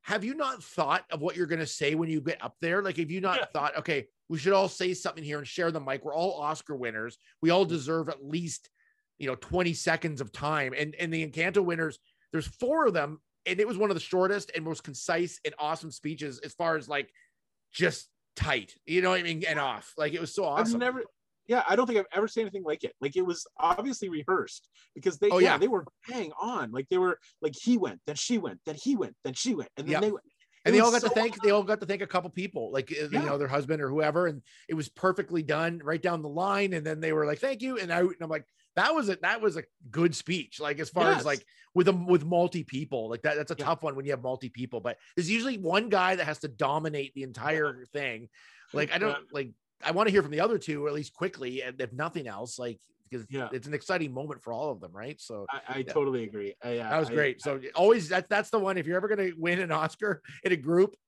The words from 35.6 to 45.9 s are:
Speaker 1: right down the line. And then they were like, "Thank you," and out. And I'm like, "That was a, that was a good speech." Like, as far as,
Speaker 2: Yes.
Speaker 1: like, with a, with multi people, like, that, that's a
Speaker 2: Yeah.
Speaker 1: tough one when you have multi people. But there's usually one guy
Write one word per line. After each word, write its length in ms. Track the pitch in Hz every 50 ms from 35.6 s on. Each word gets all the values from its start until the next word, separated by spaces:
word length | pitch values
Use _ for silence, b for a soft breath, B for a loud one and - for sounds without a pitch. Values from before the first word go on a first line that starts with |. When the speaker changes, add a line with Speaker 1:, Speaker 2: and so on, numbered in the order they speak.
| 165 170 170 170 147
Speaker 1:
right 180 | 143 165 160
down 200 | - 185 170 165 151
the 60 | 147
line. 440 | 143 165 185 196 196 196 202 196 185
And 120 | 165 147
then 140 | 160 156 156
they 120 | 160 160 156
were 120 | 156 151
like, 100 | 147 151 -
"Thank 220 | - 269 269 208
you," 160 | 233 262 254
and 140 | 226 190 170
out. 140 | 170 175 180
And 120 | 185 175 -
I'm 80 | 170 160
like, 140 | 160 151 - _ _ _ _ _ _
"That 200 | 170 196 269 320
was 120 | 320 254 202
a, 60 | 185
that 240 | 175 - 180 214 233
was 160 | 214 208 156
a 60 | 160 - _ _ _ 165 127
good 240 | 113 151 170 170 151
speech." 440 | - - - 180 180 139 - - -
Like, 200 | 151 147 147 147
as 100 | 160 -
far 200 | - 180 339 381
as, 60 | 392
Speaker 2:
Yes. 80 | - -
Speaker 1:
like, 200 | 151 143 - - b b b b b b
with 120 | 180 175 185
a, 40 | 196
with 320 | 180 175 180 180 170 143
multi 380 | 165 180 170 175 175 - 175 139
people, 460 | - - 131 156 - 147 120 110 110
like, 100 | 117 -
that, 140 | - 151 151
that's 160 | 147 151 -
a 40 | 170 143
Speaker 2:
Yeah. 60 | 143
Speaker 1:
tough 180 | 143 165 - 160
one 120 | 156 135
when 100 | 135 135
you 60 | 143
have 120 | 139 127 120
multi 260 | 127 131 127 - 120
people. 300 | - 120 127 123 - 117
But 160 | 101 120 113 b b b b
there's 140 | - 175 160
usually 300 | 214 226 226 269 254 202
one 300 | 185 160 175 202 226
guy 260 | 233